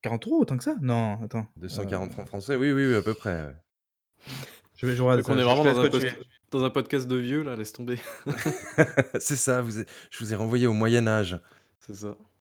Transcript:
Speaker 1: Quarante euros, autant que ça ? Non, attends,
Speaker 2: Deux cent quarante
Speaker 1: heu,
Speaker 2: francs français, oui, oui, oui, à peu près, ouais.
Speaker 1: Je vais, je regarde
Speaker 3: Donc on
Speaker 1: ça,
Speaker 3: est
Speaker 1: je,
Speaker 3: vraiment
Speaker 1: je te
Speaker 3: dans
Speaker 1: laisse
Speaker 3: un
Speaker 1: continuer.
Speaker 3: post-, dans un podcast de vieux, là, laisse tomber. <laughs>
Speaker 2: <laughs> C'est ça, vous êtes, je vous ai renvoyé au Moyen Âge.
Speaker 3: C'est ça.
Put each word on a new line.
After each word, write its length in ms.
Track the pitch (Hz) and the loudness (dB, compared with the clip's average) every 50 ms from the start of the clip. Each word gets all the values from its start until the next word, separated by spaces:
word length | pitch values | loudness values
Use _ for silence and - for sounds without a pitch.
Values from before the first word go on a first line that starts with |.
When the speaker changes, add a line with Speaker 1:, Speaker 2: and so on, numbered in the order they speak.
Speaker 1:
Quarante 260 | - 120 113 117 - | -4 -4 -4 -4 -2
euros, 140 | 214 302 330 | 0 2 2
autant 160 | 262 - 139 | 2 2 0
que 80 | 123 - | -4 -2
ça ? 120 | 285 311 254 | -4 -4 -2
Non, 420 | 147 127 120 117 113 107 104 107 113 | 0 0 0 0 0 -2 -4 -6 -8
attends, 240 | 104 - 117 110 107 _ | -6 -6 -6 -8 -8 _
Speaker 2:
Deux 120 | - 85 92 | -14 -12 -10
cent 180 | 90 98 101 | -8 -6 -6
quarante 240 | 98 95 92 92 92 | -4 -4 -4 -4 -6
Speaker 1:
heu, 20 | - | -8
Speaker 2:
francs 160 | - 101 - | -10 -12 -10
français, 280 | - 98 98 - 143 | -10 -12 -6 -4 -2
oui, 160 | 127 131 143 143 | 0 2 2 2
oui, 140 | 135 139 | 4 4
oui, 80 | 135 123 | 4 4
à 80 | 107 92 | 4 2
peu 120 | 107 110 | 0 -4
près, 320 | - - 104 90 82 78 | -4 -4 -4 -4 -4 -6
ouais. 100 | 73 69 80 _ _ _ _ _ _ _ _ _ _ _ _ _ - 131 135 135 - - - _ _ _ | -8 -12 -18 _ _ _ _ _ _ _ _ _ _ _ _ _ -16 -14 -14 -14 -16 -18 -20 _ _ _
Speaker 1:
Je 100 | _ - | _ -4
vais, 80 | 127 123 | -2 0
je 80 | 123 127 | 2 2
regarde 200 | 127 127 120 117 | 4 4 4 4
Speaker 3:
Donc 60 | 127 | 2
on 40 | 131 | 2
Speaker 1:
ça, 40 | 131 | 2
Speaker 3:
est 40 | 123 | 4
Speaker 1:
je, 20 | |
Speaker 3:
vraiment 120 | 123 123 | 4 6
Speaker 1:
je 60 | 139 151 | 6 6
te 60 | 147 | 6
Speaker 3:
dans 20 | |
Speaker 1:
laisse 80 | 131 123 | 6 6
Speaker 3:
un 80 | 127 143 | 4 4
Speaker 1:
continuer. 220 | 135 127 127 131 - | 4 2 0 0 -4
Speaker 3:
post-, 160 | 101 - _ _ _ _ _ - | -6 -14 _ _ _ _ _ -2
dans 120 | 135 131 | 0 0
un 60 | 131 | 0
podcast 380 | - 143 123 - - 139 127 123 | 0 0 -2 0 -2 -2 -2 0
de 80 | 127 | -2
vieux, 260 | 127 123 120 135 151 156 | -2 -2 -2 -2 -2 -4
là, 140 | 143 127 | -4 -6
laisse 160 | 113 107 104 - | -8 -8 -10 -10
tomber. 260 | - 123 120 123 120 - - - - - | -12 -6 -6 -6 -6 -6 -12 -16 -12 -8
<laughs> 40 | - 143 117 - 156 147 - - - - - | -8 -6 -4 -2 -4 -4 -4 -8 -8 4 4
Speaker 2:
<laughs> 400 | - - - - 135 - - 127 | 4 4 4 0 0 0 0 -4
C'est 180 | - - 147 | -2 -2 -2
ça, 240 | 131 - - 123 127 | -2 0 2 2 0
vous 200 | 123 117 110 107 | 0 -2 -4 -6
êtes, 100 | 107 - - - - - | -8 -10 -12 -20 -20 -18
je 80 | - - | -12 -10
vous 120 | 117 107 110 | -6 -6 -4
ai 40 | |
renvoyé 300 | 101 110 113 117 123 120 | -2 -2 0 2 2 4
au 60 | 123 110 | 4 4
Moyen 340 | 107 110 113 117 120 117 110 | 4 4 4 4 4 4 4
Âge. 320 | 110 110 104 90 90 87 - _ _ _ _ _ _ _ | 2 2 0 0 -4 -8 -10 _ _ _ _ _ _ _
Speaker 3:
C'est 140 | _ - 104 | _ -18 -16
ça. 220 | 95 104 104 104 - - _ _ _ | -12 -12 -12 -12 -14 -20 _ _ _